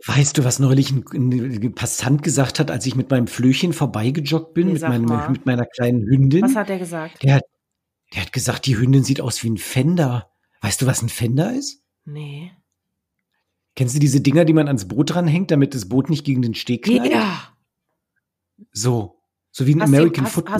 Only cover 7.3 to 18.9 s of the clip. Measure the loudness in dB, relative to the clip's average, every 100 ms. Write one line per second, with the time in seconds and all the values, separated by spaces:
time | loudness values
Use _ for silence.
7.3 | 4 2 _ _ _ _ _ _ -10 -8
8.3 | -4 -4 -4 -2 0 4 4 2 -2 -4
9.3 | -6 -6 -6 -4 -2 0 2 0 -2 -8
10.3 | _ _ _ -6 -2 0 0 -4 -4 -2
11.3 | 0 -2 -4 -8 -14 _ _ -18 -14 -14
12.3 | -14 -18 -20 _ _ _ _ _ _ _
13.3 | _ _ _ _ -4 -2 2 2 2 4
14.3 | 4 4 4 2 -2 -4 -2 -2 0 0
15.3 | 0 2 2 2 -2 -2 -2 0 -2 -2
16.3 | -2 -2 -4 -6 -4 0 0 2 0 -2
17.3 | -6 -14 _ _ _ _ _ _ _ _
18.3 | _ _ _ -18 -4 -2